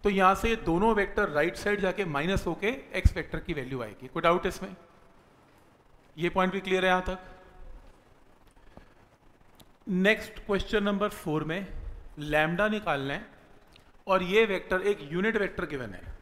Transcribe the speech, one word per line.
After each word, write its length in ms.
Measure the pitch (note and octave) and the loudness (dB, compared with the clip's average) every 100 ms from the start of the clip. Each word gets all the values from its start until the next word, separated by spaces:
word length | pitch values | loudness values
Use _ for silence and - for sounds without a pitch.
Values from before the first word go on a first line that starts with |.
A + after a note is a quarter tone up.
तो 60 | G#3 | 2
यहाँ 260 | F#3+ F#3 F#3+ | 6 6 6
से 140 | A3+ | 2
ये 60 | A3+ - | 0 2
दोनों 280 | E3+ A3 G#3+ | 2 4 4
vector 340 | G3 - G3 | 2 0 0
right 260 | D3 E3 F3 | 2 0 0
side 260 | G#3 G#3 | -2 0
जाके 240 | F#3 F3+ F#3+ | 0 -2 -2
minus 380 | C#3+ E3 F#3+ F#3 | -2 0 0 -2
होके 200 | D#3+ G3+ C4+ - F#3+ | -2 -4 -4 -6 0
X 180 | - F3+ | 2 0
vector 240 | D#3 D#3 | -8 -8
की 140 | - | -6
value 280 | D3+ B2+ C3 | -6 -6 -8
आएगी। 260 | A2 G2+ B2+ | -8 -12 -10
कोई 140 | E3 | 2
डाउट 240 | E3 F3 F#3 | 4 4 0
इसमें? 300 | - F#3+ F#3 - - - - _ _ - _ _ _ _ - _ - | -6 -10 -12 -20 -20 -20 -20 _ _ -20 _ _ _ _ -20 _ -4
ये 120 | E3+ | -2
point 240 | F#3 F#3 | 2 2
भी 60 | F#3+ | 0
clear 260 | F#3+ F#3 F#3 | 0 2 4
है 40 | |
यहाँ 140 | F#3 | 4
तक? 160 | F3+ F#3 - - - - - - - - _ - - _ - - - - - - - _ - _ - - - _ - | 2 -8 -10 -20 -20 -18 -16 -16 -20 -20 _ -20 -20 _ -20 -20 -20 -20 -20 -20 -20 _ -20 _ -20 -20 -20 _ -2
नेक्स्ट 520 | F#3 G3 G#3+ - - - | 2 4 2 -2 -14 -4
क्वेश्चन 380 | G3 - G#3+ | -2 0 0
नंबर 260 | G3+ G3+ G#3 | 0 0 -2
फ़ोर 340 | - E3+ D3+ | -4 -4 -2
में 240 | D#3 E3+ F#3+ - - - - - | -2 -6 -6 -10 -10 -12 -16 -12
लैम्डा 480 | D3+ D3+ D#3 F3 G#3+ | 0 2 2 2 0
निकालना 440 | G#3+ E3+ C#3+ C#3 | 0 -2 -2 -2
है 120 | D#3 A3 - - - - - - - - | -6 -10 -20 -20 -20 -20 -20 -20 -20 2
और 160 | F#3+ F3+ | 2 4
ये 200 | G3+ A3+ | 4 4
वेक्टर 360 | F#3+ - F#3 | 2 0 0
एक 160 | F#3+ G3+ C#3+ | 0 -2 -2
यूनिट 260 | E3+ G#3 A3 | -2 0 0
वेक्टर 280 | G3 - F3+ | -2 -4 -6
गिवन 240 | C#3+ A#2 | -6 -8
है। 120 | F#2 - - | -10 -12 -14